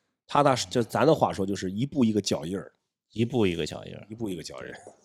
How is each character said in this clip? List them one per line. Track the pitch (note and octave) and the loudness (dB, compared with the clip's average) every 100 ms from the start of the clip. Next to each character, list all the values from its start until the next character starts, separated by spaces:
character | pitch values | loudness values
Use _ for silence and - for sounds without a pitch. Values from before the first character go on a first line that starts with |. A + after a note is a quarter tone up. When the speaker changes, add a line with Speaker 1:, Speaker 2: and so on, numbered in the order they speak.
| _ _ - | _ _ 0
Speaker 1:
踏 | C#3+ | 4
踏 | C#3+ B2 | 4 4
实， | - | 0
就 | B2+ | -2
咱 | A2 G#2+ | 0 2
的 | C3+ | 4
话 | C#3+ G#2 | 6 4
说， | E2+ | 0
就 | F#2+ | -2
是 | G2 F#2 | -2 -4
一 | G2+ | -4
步 | C#3+ D3+ | -2 2
一 | A2+ | 4
个 | G#2 | 4
脚 | - E2 D#2 | 0 -2 -4
印 | F#2+ | -6
儿。 | - _ _ _ _ | -8 _ _ _ _
Speaker 2:
一 | G#2 | -2
步 | A#2+ B2+ G2 | 0 2 2
一 | |
个 | E2 D#2 | 2 -4
脚 | - | -6
印 | F2 | -12
儿。 | D#2 - | -14 -14
Speaker 1:
一 | |
步 | A2+ G#2+ | -8 -8
一 | |
个 | E2+ | -8
脚 | C#2+ C2 | -10 -12
印 | B1+ | -14
儿。 | B1 - - | -16 -18 -20